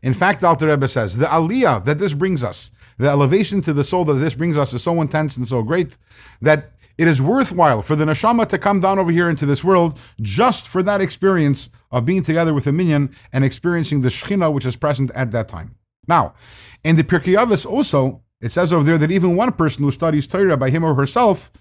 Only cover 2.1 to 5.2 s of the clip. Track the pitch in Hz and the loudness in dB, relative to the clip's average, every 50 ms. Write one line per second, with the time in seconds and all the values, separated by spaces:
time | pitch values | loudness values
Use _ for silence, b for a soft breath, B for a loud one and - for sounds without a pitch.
2.1 | 143 139 185 190 185 135 120 98 85 - - - b b b b b b 123 147 | -2 -2 -2 -2 -2 -2 -4 -6 -8 -10 -14 -16 b b b b b b 0 2
3.1 | 143 143 143 131 170 214 202 - 202 196 143 160 147 143 139 - 185 180 175 151 | 2 4 4 4 2 2 0 0 -2 -2 -2 0 -2 -2 -2 0 -2 -2 0 0
4.1 | 143 131 151 160 110 123 165 170 151 151 139 - 127 120 - 175 170 170 156 139 | 0 0 0 -2 -2 -2 -4 -2 0 0 -2 -2 -4 -6 -4 -2 -2 0 -2 -2
5.1 | - 156 | -2 -2